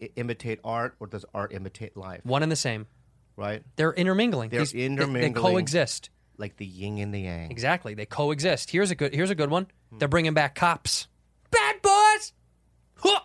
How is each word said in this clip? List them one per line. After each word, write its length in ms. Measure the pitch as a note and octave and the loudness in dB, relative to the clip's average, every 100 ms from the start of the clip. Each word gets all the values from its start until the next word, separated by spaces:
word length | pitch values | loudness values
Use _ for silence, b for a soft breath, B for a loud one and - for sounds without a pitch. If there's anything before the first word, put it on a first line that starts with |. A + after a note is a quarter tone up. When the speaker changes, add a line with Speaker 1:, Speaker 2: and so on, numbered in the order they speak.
Speaker 1:
i-, 80 | A2+ - | -12 -8
imitate 440 | A#2+ A2+ A#2 A2 | -6 -6 -6 -6
art 320 | A2 A#2 B2 - | -4 -4 -4 -8
or 60 | G#2 | -12
does 180 | G#2 - G#2 | -12 -10 -8
art 180 | G2+ | -6
imitate 420 | F#2+ F#2+ - A2 G2 | -8 -12 -12 -14 -14
life? 260 | F#2 F2 | -14 -10
Speaker 2:
One 180 | A#2+ C3+ | -2 0
and 100 | D#3 | 0
the 40 | D3+ | 0
same. 320 | B2+ A2 G#2+ _ _ _ _ - | -2 -4 -8 _ _ _ _ -8
Speaker 1:
Right? 260 | G2+ A2 - - | -6 -6 -8 -2
Speaker 2:
They're 180 | D#3+ | 0
intermingling. 560 | F3 F#3 F#3+ A#3 D3 A2+ | 2 2 2 2 0 -2
Speaker 1:
They're 120 | A#2+ | -2
Speaker 2:
These, 100 | C#3 | -2
they, 80 | A#2+ | -2
they 60 | C3 | -2
Speaker 1:
intermingling. 460 | C#3 C#3 B2+ B2 A#2 | 0 0 0 0 2
Speaker 2:
coexist. 760 | F3+ F#3 D3 D#3+ B2+ - - _ _ - | 2 2 2 0 0 -4 -12 _ _ -12
Speaker 1:
Like 180 | G#2 - | -12 -10
the 80 | G2 | -14
yin 320 | F2+ G2+ G#2 | -8 -6 -6
and 160 | G2+ | -6
the 60 | G2+ | -6
yang. 320 | F#2 E2+ E2 | -6 -8 -8
Speaker 2:
Exactly. 420 | A2+ C3 F3 A2+ | -4 -2 -2 -4
They 140 | G#2+ G#2+ | -10 -8
coexist. 640 | - D3 D3 F3+ C#3 - | -2 -2 0 0 0 0
Here's 180 | E3+ G3+ | 0 0
a 60 | E3 | 0
good, 180 | D3 | -2
here's 160 | C#3+ F#3+ | 0 0
a 60 | E3+ | 0
good 160 | C#3+ | 0
one. 160 | E3+ F#3+ _ _ | 0 -2 _ _
Speaker 1:
Hmm. 80 | A2 | -4
Speaker 2:
They're 80 | C#3+ | 0
bringing 260 | E3+ D#3+ | 2 2
back 220 | D#3 C#3 - | 2 0 2
Cops. 520 | F3 D#3+ - - - _ _ _ _ | 2 2 -2 -4 -6 _ _ _ _
Bad 280 | A#4 G#4 G#4 | 2 4 2
Boys! 500 | G4+ G4+ G#4+ G#4+ - - _ _ _ _ _ - | 6 8 8 6 0 -16 _ _ _ _ _ 0
Huh! 240 | G4 G4+ | 2 2